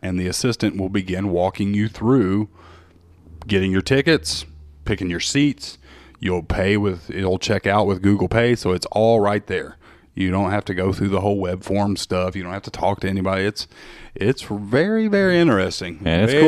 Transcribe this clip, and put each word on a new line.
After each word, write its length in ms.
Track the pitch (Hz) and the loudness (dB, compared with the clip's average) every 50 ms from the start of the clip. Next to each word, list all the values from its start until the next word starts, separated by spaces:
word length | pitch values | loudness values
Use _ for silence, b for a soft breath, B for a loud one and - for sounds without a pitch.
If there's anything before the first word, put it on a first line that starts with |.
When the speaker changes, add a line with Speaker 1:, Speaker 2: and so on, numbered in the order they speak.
| - | -6
Speaker 1:
and 180 | 92 92 90 | -4 -4 -2
the 60 | 90 | -2
assistant 500 | 90 92 - - 127 113 - 117 104 82 | -4 -4 -2 -2 -2 0 0 -2 -2 -2
will 140 | 95 95 92 | -2 -4 -2
begin 400 | 98 101 92 92 90 92 98 101 | -2 -4 -2 -2 -4 -4 -2 -2
walking 420 | 85 87 90 95 - - 104 101 104 | 0 0 0 0 -2 -2 -2 -2 0
you 160 | 104 110 110 | 0 -2 -2
through 600 | - - 110 113 135 135 101 92 95 107 110 104 B B B B B B B B B B _ _ - _ _ - - - - | -4 -2 0 2 4 4 4 2 2 0 -2 -4 B B B B B B B B B B _ _ -20 _ _ -20 -20 -16 -6
getting 260 | - 101 95 95 95 92 | -2 0 2 2 2 2
your 80 | 95 | 0
tickets, 640 | - - 135 139 139 165 160 - - - - - - - - - - - - - - | 2 2 2 2 4 2 2 0 0 -4 -8 -8 -8 -12 -16 -20 -20 -20 -20 -12 -6
picking 240 | - 107 95 98 87 | -4 -4 -2 -2 -4
your 120 | 85 85 | -4 -4
seats. 580 | - - - 139 147 147 131 - - - - B B B B B B B B - | -4 -2 0 2 2 2 0 -4 -8 -18 -18 B B B B B B B B -8
You'll 240 | - 92 90 87 80 | -4 -2 -2 -2 -4
pay 340 | - - 104 92 98 104 | -4 -2 0 0 2 2
with, 320 | 104 104 101 92 82 - - | 2 0 -2 -4 -4 -8 -10
it'll 300 | - 92 98 92 92 92 | -8 -4 -2 -2 -2 -2
check 280 | - - 107 92 - | -2 -2 -2 -2 0
out 200 | 98 98 104 104 | 0 2 2 2
with 160 | 98 98 90 95 | 2 0 0 2
Google 260 | 98 104 98 - - | 2 2 2 2 0
Pay, 260 | - 113 117 120 120 | 2 2 2 2 2
so 180 | 110 - 95 92 | 0 0 0 -2
it's 120 | 87 - - | -2 -4 -4
all 300 | - 104 110 113 117 110 | 0 2 4 4 4 4
right 260 | 101 101 104 104 - | 4 2 0 -2 -2
there. 300 | - - 80 71 71 - b b b b b b b _ - | -4 -4 -6 -6 -8 -12 b b b b b b b _ -4
You 100 | 98 92 | -2 0
don't 200 | 90 95 101 92 | 0 0 0 0
have 140 | 101 104 - | -2 -2 -4
to 80 | - 95 | -4 -4
go 180 | 90 92 98 95 | -2 -2 -2 0
through 160 | - 101 101 | 0 0 0
the 120 | 98 95 | 0 0
whole 180 | 95 104 101 98 | 0 0 0 0
web 240 | 95 90 90 92 - | -2 -4 -4 -6 -6
form 320 | - 98 101 101 104 98 | -4 -2 0 0 0 -2
stuff. 400 | - - - 92 90 92 92 90 | -4 -4 -4 -2 -2 -2 -2 -4
You 60 | 95 90 | -6 -8
don't 100 | 87 92 | -8 -10
have 100 | 101 - | -10 -10
to 80 | 113 | -12
talk 300 | - - 90 95 101 - | -8 -4 -2 -2 -2 -2
to 80 | - 95 | -2 -2
anybody. 360 | 95 98 92 95 95 95 95 | -2 -2 0 0 0 0 0
It's, 220 | 104 - - - B B B B B B B B B B | -2 -2 -4 -8 B B B B B B B B B B
it's 280 | - - 113 139 - - | -2 0 0 0 0 -4
very, 640 | - 107 101 104 98 117 139 170 202 220 220 220 214 | -8 -8 -8 -4 0 0 2 2 2 2 0 0 2
very 300 | 208 196 196 185 180 175 | 2 2 4 4 4 4
interesting. 600 | 170 160 117 98 92 90 - - 98 90 80 76 92 | 4 4 4 4 2 0 -2 -6 -8 -10 -10 -4 -2
Speaker 2:
And 180 | 82 80 87 104 | 0 2 4 4
it's 80 | 117 135 | 4 6
cool 100 | 147 160 | 8 8